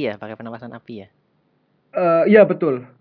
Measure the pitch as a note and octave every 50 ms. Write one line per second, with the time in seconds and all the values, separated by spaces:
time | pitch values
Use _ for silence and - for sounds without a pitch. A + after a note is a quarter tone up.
0 | D3 A#2 G#2 G2+ - G#2+ A2 - A#2 A#2 A#2 A2+ B2 A#2 A#2+ A#2 - - A#2+ G#2+
1 | G2 G2+ _ _ _ _ _ _ _ _ _ _ _ _ _ _ _ _ - C#4+
2 | - E3+ E3 E4 E4 - G#3 G#3+ G3+ G3 F3 - F3+ D#3 - B2 B2+ - _ _